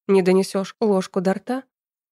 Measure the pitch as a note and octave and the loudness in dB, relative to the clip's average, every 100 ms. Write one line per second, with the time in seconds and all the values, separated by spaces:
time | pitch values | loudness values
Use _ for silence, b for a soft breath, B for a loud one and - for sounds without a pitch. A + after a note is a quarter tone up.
0 | - G3 F3+ F#3 F#3+ G3 F#3+ - A3 F#3+ | 0 2 4 2 0 -4 -8 -4 0 0
1 | - G3 F#3 G3 - C4 - _ _ _ | -2 -4 -2 -4 -6 -8 -10 _ _ _
2 | _ | _